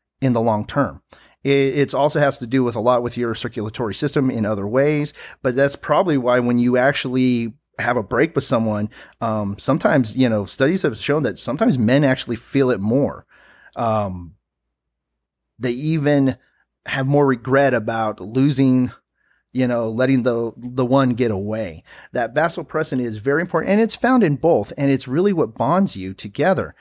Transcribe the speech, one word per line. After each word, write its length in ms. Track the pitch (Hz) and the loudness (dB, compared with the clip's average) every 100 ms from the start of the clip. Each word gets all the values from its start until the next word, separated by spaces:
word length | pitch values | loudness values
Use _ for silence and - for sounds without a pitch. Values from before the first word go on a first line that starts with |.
| _ - | _ -4
in 140 | 135 | 0
the 80 | 120 | 2
long 240 | 113 107 104 | 2 0 -2
term. 380 | 143 120 73 _ - _ _ | -2 -2 -4 _ -20 _ _
It, 340 | 135 139 135 147 | 0 2 2 0
it's 160 | 139 | 0
also 260 | 131 147 151 | 2 0 2
has 180 | 143 131 | 0 0
to 80 | 117 | -2
do 160 | 131 | 0
with 120 | 123 110 | 0 0
a 60 | |
lot 220 | 117 123 | 2 2
with 140 | 120 117 | 0 -4
your 160 | 117 | -4
circulatory 640 | 110 120 117 110 - 113 98 | -4 -6 -6 -8 -6 -4 -2
system 340 | 147 151 131 | -2 0 0
in 160 | 117 104 | 0 -2
other 220 | 104 98 | -2 -2
ways, 460 | 127 143 151 147 - - - | 0 2 0 -4 -10 -20 -6
but 140 | 131 123 | -4 0
that's 200 | 139 - | 0 -2
probably 420 | - 151 185 143 | -2 0 2 0
why 220 | 123 123 | 2 2
when 200 | 120 120 | 2 2
you 180 | 120 123 | 2 4
actually 760 | 131 143 131 127 127 120 117 - _ - | 2 0 -2 0 2 0 -2 -10 _ -6
have 180 | 113 123 | -2 -2
a 80 | |
break 320 | 101 117 160 147 | -2 0 0 0
with 80 | |
someone, 460 | - 120 113 104 107 - - - | -2 0 0 -2 -4 -10 -20 -8
um, 360 | 113 110 101 98 | -4 -2 -4 -6
sometimes, 600 | - 127 151 156 110 107 | -2 0 2 2 0 0
you 100 | 127 | 0
know, 180 | 110 98 | 0 -2
studies 360 | - 135 185 | 0 0 2
have 160 | 151 110 | -2 -4
shown 260 | - 147 | -2 -2
that 160 | 127 90 | -2 -4
sometimes 380 | - 151 233 131 | -6 0 2 2
men 260 | 110 135 | 4 4
actually 320 | 143 127 - 117 | 2 0 -4 -8
feel 340 | - 139 131 | -2 0 2
it 120 | 110 | 2
more. 440 | 104 131 120 64 - _ _ _ - - | 0 0 0 -4 -16 _ _ _ -16 -4
Um, 580 | 117 110 101 90 85 - _ _ _ _ _ _ _ _ _ _ _ - | -2 0 -2 -6 -14 -20 _ _ _ _ _ _ _ _ _ _ _ -8
they 140 | 123 | -6
even 680 | 123 151 160 143 143 135 127 _ _ _ _ - | -4 0 0 2 4 2 -2 _ _ _ _ -8
have 220 | 139 135 | -4 2
more 180 | 143 143 | 4 4
regret 480 | 120 113 135 139 | 2 2 2 4
about 460 | 123 110 113 110 101 | 2 -2 -2 -2 -4
losing, 720 | 92 120 139 131 135 127 127 - _ _ _ _ _ | -4 0 2 2 2 2 0 -6 _ _ _ _ _
you 120 | 127 127 | -4 -2
know, 240 | 120 113 | 0 -2
letting 340 | 110 131 131 | 0 2 2
the, 280 | 120 117 117 - | 2 0 -2 -6
the 280 | 123 127 123 | -10 -4 2
one 260 | 135 131 | 2 2
get 200 | 117 120 | 0 0
away. 520 | 98 104 110 101 80 - - - | -2 -4 -6 -6 -10 -20 -20 -8
That 220 | 127 113 | -4 -2
vasopressin 680 | 135 165 175 151 156 156 135 | 0 -2 -2 -6 -6 -4 -4
is 180 | 120 110 | -4 -4
very 240 | 117 147 | -2 -2
important, 300 | 185 165 - | 0 -4 0
and 80 | 202 | 2
it's 160 | 226 - | 2 0
found 280 | 240 254 | 2 4
in 120 | 180 143 | 2 2
both, 380 | 165 139 104 - | 2 2 0 -2
and 140 | 139 | 0
it's 160 | 131 127 | 0 0
really 240 | 139 202 | 0 0
what 240 | 175 113 110 | 2 -2 0
bonds 400 | 120 175 196 98 | 0 2 0 -4
you 180 | 92 | -10
together. 640 | 95 104 - 160 165 80 - | -10 -10 -2 0 0 -4 -10